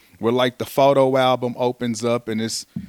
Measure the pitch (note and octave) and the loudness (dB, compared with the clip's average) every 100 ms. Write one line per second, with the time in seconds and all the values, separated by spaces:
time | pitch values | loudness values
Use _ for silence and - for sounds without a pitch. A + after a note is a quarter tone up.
0 | _ - A2 B2 B2+ - A2+ - C3+ C#3 | _ -4 -2 0 0 -2 -6 2 4 4
1 | C3 C3 B2+ B2 B2 A#2 B2 B2+ A#2+ G#2+ | 4 2 2 0 -2 -2 -4 -2 -6 -2
2 | A#2 A#2+ A2+ A2 A2+ - - - | -2 -2 -2 -4 -4 -8 -10 -14